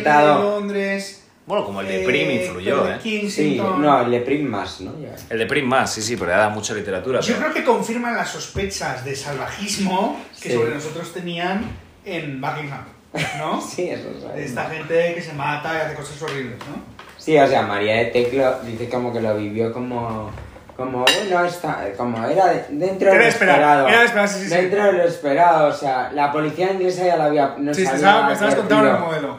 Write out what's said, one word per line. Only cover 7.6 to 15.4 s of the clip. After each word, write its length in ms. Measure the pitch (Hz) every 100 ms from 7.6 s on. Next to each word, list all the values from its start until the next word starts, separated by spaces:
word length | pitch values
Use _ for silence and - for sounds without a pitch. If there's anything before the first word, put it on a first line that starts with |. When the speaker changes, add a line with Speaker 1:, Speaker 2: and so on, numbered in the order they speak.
| 269
Speaker 2:
confirman 460 | 214 196 240 240
las 160 | 208 165
sospechas 760 | 156 - - 196 - 160 123
de 120 | 135 135
salvajismo 1040 | 147 135 117 202 202 - 190 185 262 - - -
que 100 | -
Speaker 1:
Sí. 40 |
Speaker 2:
sobre 180 | 120 117
nosotros 380 | 143 151 165 175
tenían 520 | 180 175 170 180 196 233 - - -
en 360 | 202 165 147 131
Buckingham, 440 | 143 151 147 127 - - _ - 156 147
¿no? 220 | 156 240
Speaker 1:
<laughs> 80 | -
Sí, 140 | - 175
eso 180 | - -
es 240 | - - -
Speaker 2:
De 80 |
esta 240 | 143 151 151
Speaker 1:
verdad. 80 | 156 151
Speaker 2:
gente 260 | 165 170 170
que 40 |
se 100 | 156
mata 420 | 147